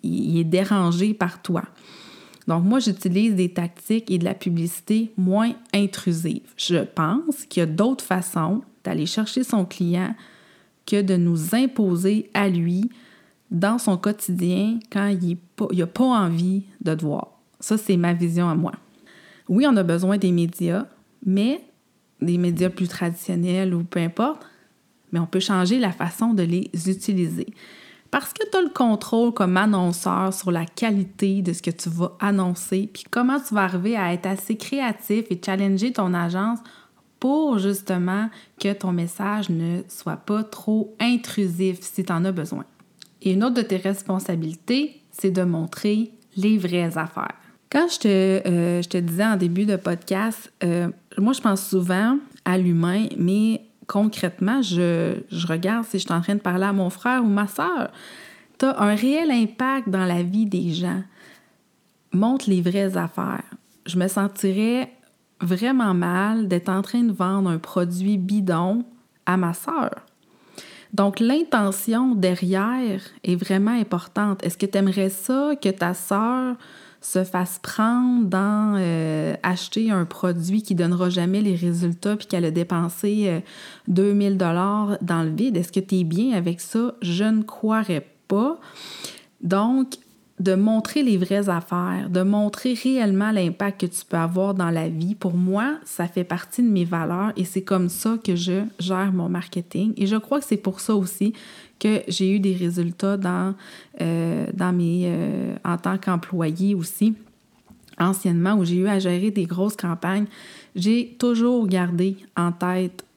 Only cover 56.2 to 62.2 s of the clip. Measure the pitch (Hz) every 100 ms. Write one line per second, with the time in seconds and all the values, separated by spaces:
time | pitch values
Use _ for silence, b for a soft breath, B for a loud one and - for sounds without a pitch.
56.2 | 170 202 190 180 196 196 180 - 247 254
57.2 | 226 202 208 - 330 311 - B B B
58.2 | B B B _ 269 - 208 208 247 302
59.2 | 330 240 220 233 254 269 220 190 185 175
60.2 | 175 202 214 180 175 165 175 185 190 B
61.2 | B B B B _ _ _ _ _ 180